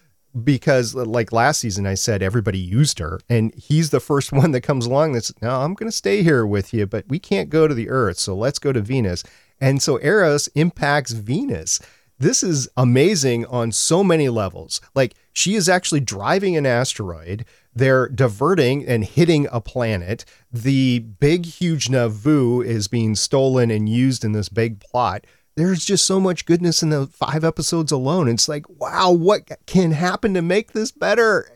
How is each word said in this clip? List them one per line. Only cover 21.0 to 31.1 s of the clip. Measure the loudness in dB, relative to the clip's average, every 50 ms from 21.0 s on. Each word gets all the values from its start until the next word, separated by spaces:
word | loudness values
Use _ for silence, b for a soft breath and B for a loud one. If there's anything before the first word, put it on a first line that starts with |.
| -2 -6 -6 0 2 2 2 2 -2
huge | -4 -8 -4 -2 -2 -2 -2 -2 -2
Nauvoo | 0 0 0 0 -2 -2 0 2 2 2 2 2 0 0
is | -2 -2 -2 -4 -4 -4
being | -2 -2 0 0 0
stolen | -2 -2 0 0 2 2 2 2 2 2 2
and | 2 0 0 0
used | 0 2 2 2 0 -2 -4
in | -4 -2
this | -2 -4 -4
big | -2 -2 -2 -2 -4 -8
plot. | -12 -6 -4 -2 -2 -2 -2 -6 -10 b b b b b b
There's | -2 0 0 0 -2 -2
just | 0 0 2 2
so | 2 2 2
much | 2 0 -2 -2 0
goodness | 0 0 2 2 0 0 0 0
in | 0
the | 0 0 -2
five | -4 _ -6 -6 -4 -2 -2 -2
episodes | -2 -2 -2 -4 -2 -2 -2 -2 0 -2
alone. | -2 0 0 0 2 2 2
It's | 2 0 0 -2
like, | -2 -6 -10 -12
wow, | -12 -10 -8 -6 -2 0 4 4 4
what | 4 4 4 2 2 0 -8 -18 -18 _
can | 0 2 2 4 4 2
happen | 0 0 -2 -2 -2 -2 -2 0
to | 0 0
make | 0 0 0 0 _ -4
this | -6 -6 -6 -6
better? | -4 0 0